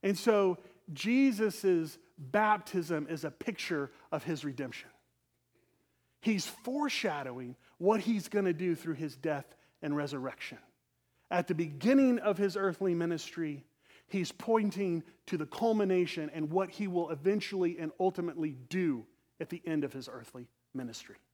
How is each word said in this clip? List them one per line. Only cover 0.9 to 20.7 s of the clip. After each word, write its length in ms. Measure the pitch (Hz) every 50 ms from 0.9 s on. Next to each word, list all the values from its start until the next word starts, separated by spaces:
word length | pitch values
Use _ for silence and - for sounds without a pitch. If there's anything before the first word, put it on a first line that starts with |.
Jesus' 1080 | 160 135 - 208 240 262 277 277 240 196 220 214 - - - 196 185 170 160 151 - - _ _ _ -
baptism 880 | 147 127 135 208 214 214 214 202 170 - - 190 170 151 175 156 151 139
is 140 | 165 151 160
a 80 | 151
picture 600 | 135 _ - - 208 - - - 180 151 139 131 - - - -
of 120 | - 151 -
his 200 | 165 165 143 135
redemption. 460 | 147 135 127 139 127 - - - - - _ _ _ _ _ _ _ _ _ _ _ _ _ _ _ _ _ _ _ _ _ _ _ _ _
He's 280 | - 220 220 190 - -
foreshadowing 1080 | - - - - 254 285 294 277 - - - 202 156 147 139 131 123 127 127 123 127 _ _ _ _ _
what 200 | 170 190 220 214
he's 300 | 180 202 233 208 175 -
gonna 240 | - 208 196 185 170
do 220 | 151 180 180 170
through 180 | - - 165 156
his 240 | 135 160 151 127 -
death 380 | - 165 151 139 135 - - _ _ _ _ _
and 120 | - 151 147
resurrection. 680 | 147 147 143 143 139 127 131 - - - - - - - _ _ _ _ _ _ _ _ _ _ _ _ _
At 180 | 175 180 175 -
the 80 | 180
beginning 640 | 156 170 156 147 139 131 214 269 277 269 254 247 233
of 180 | 220 208 196 165
his 180 | 202 196 170
earthly 400 | 202 196 190 165 - 196 190 175
ministry, 680 | 170 170 170 170 160 - - - 170 165 151 147 143 - _ _ _ _ _ - - _ _
he's 240 | - 196 175 -
pointing 720 | - - - - 226 226 214 208 180 185 202 185 170 165 - - - _ _
to 100 | - -
the 100 | 165 156
culmination 840 | 151 - - 226 233 220 214 208 190 185 180 180 160 - 170 156 151
and 200 | - 165 160 147
what 200 | 156 190 190 180
he 180 | - - 208 196
will 220 | 180 175 170 156
eventually 680 | 165 139 143 190 202 214 - - 202 190 180 170 175 165
and 140 | 165 156 - _
ultimately 540 | 185 190 180 - 175 175 147 151 160 156 139
do 520 | 127 127 - - 185 185 165 139 117 107 - _ _ _ _ _ _
at 80 | 165 -
the 120 | - 170 _
end 180 | 170 160 151 143
of 80 | 135
his 160 | - 135 123 123
earthly 400 | - 131 117 - - 127 123 - _ _ _ _